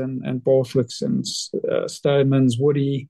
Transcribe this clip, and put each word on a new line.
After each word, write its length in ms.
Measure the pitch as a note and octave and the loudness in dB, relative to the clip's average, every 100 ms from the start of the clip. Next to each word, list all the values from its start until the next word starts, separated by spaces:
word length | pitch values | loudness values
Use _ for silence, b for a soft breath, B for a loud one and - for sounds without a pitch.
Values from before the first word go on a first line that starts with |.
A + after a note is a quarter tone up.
and, 220 | C3 C3 C3 | -6 -6 -6
and 160 | B2+ | -2
Borthwicks 600 | C3 C3+ B2 C3+ A#2+ - | 2 2 2 0 -2 -4
and, 220 | C#3 C3+ C3 - - - - | -2 -2 -4 -8 -8 -6 -2
uh, 160 | - - | -2 -4
Stoneman's, 720 | - C#3+ C#3 C3+ C3+ C3 A#2 | -4 0 2 4 4 2 2
Woody 500 | C#3+ C#3+ C#3 C3+ | 2 2 0 -4